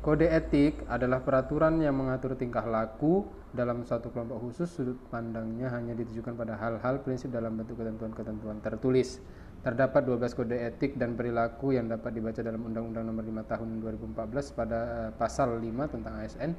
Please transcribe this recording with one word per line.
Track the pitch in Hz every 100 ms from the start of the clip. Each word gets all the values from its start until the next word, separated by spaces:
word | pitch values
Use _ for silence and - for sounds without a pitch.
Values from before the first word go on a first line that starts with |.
Kode | 156 147 160
etik | 160 160 147 143 147 -
adalah | 123 127 131
peraturan | 135 131 131 151 160 165
yang | 151
mengatur | 135 135 127 131
tingkah | 131 123 120 110
laku | 110 110 - 147 190 208 - -
dalam | 120 120 120 120
suatu | 117 120
kelompok | 120 117 117 120
khusus. | 117 175
Sudut | - 127 127 -
pandangnya | 117 117 113 113 113 127
hanya | 120 117
ditujukan | 117 113 110 117
pada | 120 113 107
hal-hal | 113 113 131 135 135
prinsip | 127 135
dalam | 120 113
bentuk | 110 110 117
ketentuan-ketentuan | 113 110 110 110 107 107 107 107
tertulis. | 107 110 131 127 123 - - - - -
Terdapat | 131 120 131 147
dua | 131 120
belas | 120
kode | 127 117 120
etik | 120 - 139 135
dan | 120
perilaku | 113 120 117 117 - 135 127
yang | 113
dapat | 113 120 113
dibaca | 113 117
dalam | 113 110 117
Undang-Undang | 113 113 113 113
Nomor | 110
lima | 113 110 110
Tahun | 107 113 113
dua | 110
ribu | 107 113
empat | 110 110
belas | 127 139
pada, | - 113 113 117 117 110
eh, |
Pasal | 110 113 - 131 117
lima | 113 117 147
tentang | 117 110 110
A | 110
S |
N. | - 147